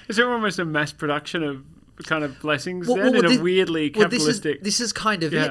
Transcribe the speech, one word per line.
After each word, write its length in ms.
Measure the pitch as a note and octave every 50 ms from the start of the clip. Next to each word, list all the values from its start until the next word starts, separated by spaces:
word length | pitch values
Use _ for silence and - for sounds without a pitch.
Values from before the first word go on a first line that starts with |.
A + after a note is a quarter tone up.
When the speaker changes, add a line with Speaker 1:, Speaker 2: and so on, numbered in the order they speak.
| - -
Speaker 1:
Is 80 | G#3+
there 140 | G3+ B3 B3
almost 280 | A#3+ A#3 A3 G3+ - -
a 60 | F3+
mass 280 | D#3+ D3+ D3 D3+ D3
production 500 | - - D#3+ D3 C#3+ D3 - - - F3
of 220 | D#3+ C#3+ C#3 C3+ C#3 D3+ - - - - - - -
kind 200 | - D#3+ D#3 D3+
of 140 | C#3 B2+ -
blessings 460 | - D3+ D3+ C#3 - F3+ F3+ F3+ F3
Speaker 2:
Well, 100 | A#3+ B3+
Speaker 1:
then 100 | - -
Speaker 2:
well, 80 | B3+ -
Speaker 1:
in 60 | -
Speaker 2:
well, 20 | G3
Speaker 1:
a 80 | E3+ D#3
Speaker 2:
this, 80 | D3+
Speaker 1:
weirdly 500 | D#3+ F3+ F#3 F#3+ F#3+ E3+ E3 D#3+ D3+ D3 C#3
Speaker 2:
well, 120 | G#3 G#3 F3+
this 140 | A#3 B3
is, 160 | D3+ D3+ D3+ G3+
Speaker 1:
capitalistic 220 | - D3+ C#3+ - F#3
Speaker 2:
this 160 | G#3 G#3 -
is 120 | A#3+ A3
kind 300 | - - F3+ G#3+ G#3 F3+
of 100 | D#3+ D3+
Speaker 1:
Yeah. 140 | E3+ D#3 D#3 D3